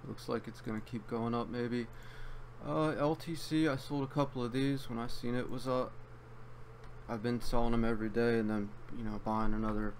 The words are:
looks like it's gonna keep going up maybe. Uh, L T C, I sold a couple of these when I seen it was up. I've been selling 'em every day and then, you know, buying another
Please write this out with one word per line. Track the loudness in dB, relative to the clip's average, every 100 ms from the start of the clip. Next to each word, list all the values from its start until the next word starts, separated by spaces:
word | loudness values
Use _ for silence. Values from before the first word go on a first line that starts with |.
| -10
looks | -10 -4
like | -4 -4
it's | -8
gonna | -6 -6
keep | -4 -8 -4
going | -2 0 0
up | -2
maybe. | -2 -2 -2 -4 -10 -12 -8 -8 -8 -10 -8 -2
Uh, | 2 2
L | 2 2
T | 0 -2 -6
C, | 0 4 4
I | 2
sold | -2 -2
a | 0
couple | 2 2 0
of | 0
these | 2 2 0 -2
when | -4
I | -2
seen | 0 2 0
it | 0
was | -2 0
up. | 0 0 -6 -12 -14 -14 -14 -12 -12 -12 -12 -12 -12 -6
I've | -2
been | 0 2
selling | 4 6 6
'em | 6
every | 4 2 2
day | 4 4 4
and | 4
then, | 0 -2 -6 -6 -4
you |
know, | -2 -2 0
buying | 4 6
another | 6 2 2 0